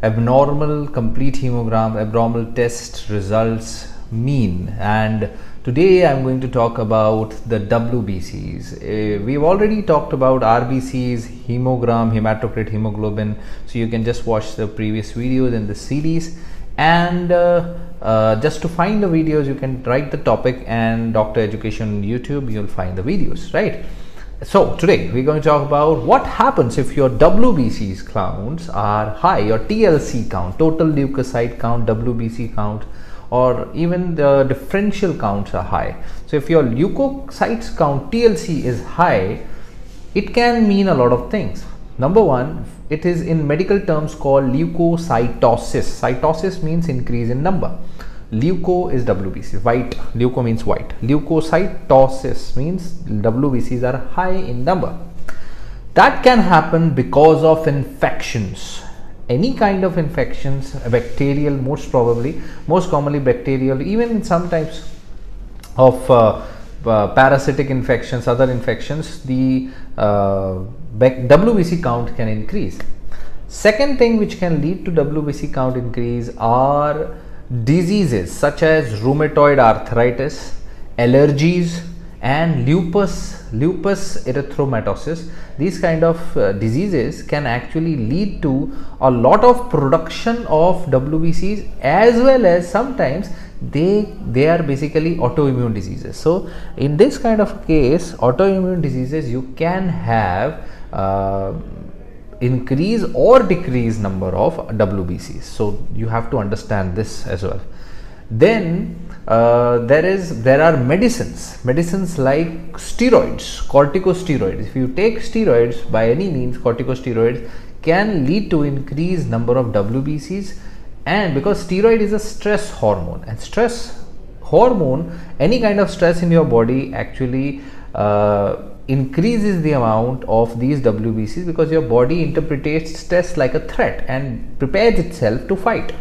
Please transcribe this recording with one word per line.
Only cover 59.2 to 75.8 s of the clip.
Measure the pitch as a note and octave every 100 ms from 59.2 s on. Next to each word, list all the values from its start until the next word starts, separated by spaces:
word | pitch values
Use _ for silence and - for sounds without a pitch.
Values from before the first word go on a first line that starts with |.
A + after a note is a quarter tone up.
| -
Any | B2 A3+
kind | - G#3+ F#3+
of | F#3 E3+
infections, | D3+ - - - C#3+ C3+ C3 C#3 B2
bacterial, | A#2+ A2+ - C#3 C#3 D3
most | C#3 B2+ D3 -
probably, | C3 A#2 A#2 B2+ D#3+ - - -
most | F3 F3+
commonly | D3+ C#3+ D3
bacterial, | C3+ A#2+ D3 C3 C3 C3
even | C#3 G#3+ A#3
in | A3
some | - E3+ F3
types | E3+ D#3 - - - - - - - - - - -
of, | C3 B2+ -
uh, | B2 A2 G2 - - - - A#2
uh, | A2 G2+
parasitic | - C3+ C#3 C3+ C#3 C3+
infections, | C3 A#2+ A#2+ - B2 A2+
other | A#2+ C3
infections, | B2 B2 C3 - D3 D3+ -
the, | C3 C3 C3 C3 C3 - - -
uh, | G#2 G#2 G2 G2 G2 F#2 G2 - - G#2+
bec-, | B2+ B2+ B2
W | C#3+ G#3+
B | G#3+
C | E3+ E3+
count | C#3 A#2+ A#2 -
can | A2+
increase. | G#2+ G#2 - - - - - - - - - -
Second | - G#3 A3 C#4+ C4+
thing | A#3 A3+
which | G#3 -
can | F3 D#3+
lead | C#3+ F#3+ -
to |
W | E3 D3 D3+
B | D3
C | C#3+ D3
count | - B2+
increase | B2+